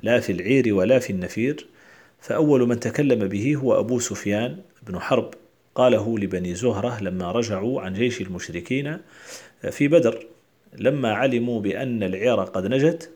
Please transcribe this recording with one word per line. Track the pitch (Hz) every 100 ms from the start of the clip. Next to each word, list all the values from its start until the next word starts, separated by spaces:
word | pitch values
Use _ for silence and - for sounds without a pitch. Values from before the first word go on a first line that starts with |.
"لا | 110 120
في | 113
العير | 87 98 135 117
ولا | 98 95 131
في | 110
النفير"، | 95 90 110 127 - - _ - - _ _
فأول | - 117 151 131 120
من | 117
تكلم | 113 151 143 113 95
به | 101 127 139
هو | 131 92
أبو | 110 123
سفيان | - 98 101 104 123 185 - _ 107
بن | 87
حرب، | - 123 113 - _ _ _
قاله | - 123 107 113 110
لبني | 95 90 90
زهرة | 87 120 110 120 113
لما | 98 92 87
رجعوا | 113 110 95 110 139
عن | 92
جيش | 95 120 -
المشركين | 92 87 - 85 - 135 143 170 - - - - - _ 90
في | - 143
بدر، | 165 113 - - - _ _ _ -
لما | 120 143 117
علموا | 104 131 117 120 113
بأن | 101 95 131 117
العير | 92 95 123 107
قد | 92 95 98
نجت | 135 156 170 -